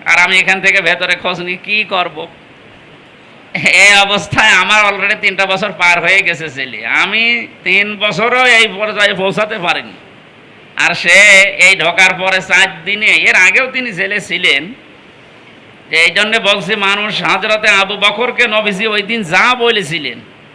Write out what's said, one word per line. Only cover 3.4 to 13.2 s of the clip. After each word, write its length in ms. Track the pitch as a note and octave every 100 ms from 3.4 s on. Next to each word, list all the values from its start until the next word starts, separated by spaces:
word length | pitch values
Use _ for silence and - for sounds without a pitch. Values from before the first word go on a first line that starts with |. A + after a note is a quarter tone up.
| - - -
এই 240 | F3 G3+ G3+
অবস্থায় 540 | G3 G3+ - C#4 A3
আমার 420 | F#3+ F#3+ G#3+ G#3
already 220 | G3 G3+ G#3+
তিনটা 240 | G#3 F#3+ F#3+
বছর 260 | F#3+ G3+
পার 300 | E3+ F3 F3
হয়ে 200 | E3+ G3
গেছে 280 | F3 D#3 D#3+
জেলে, 380 | C3+ C3 G#2+ A#2
আমি 600 | D3 F3+ A3 A#3 A#3 A3 -
তিন 340 | - F#3+ G#3 G#3
বছরও 480 | G#3 F3 A#3 B3+ B3+
এই 220 | A3+ A3
পর্যায়ে 460 | F#3+ G#3+ G#3 G3+
পৌঁছাতে 440 | F#3 F#3+ F#3 G#3+ G#3+
পারিনি। 360 | E3+ C#3+ A2+ F#2 - - - - - - - -
আর 160 | D#3+
সে 560 | E3+ F3 F#3 G#3 F#3+ G3
এই 260 | - F3+ F#3
ঢোকার 380 | D#3+ E3+ F#3+
পরে 280 | F3 F#3+ F#3
চার 420 | F#3 F#3 F#3+ E3+ E3+
দিনে, 200 | G#3 G#3+
এর 300 | E3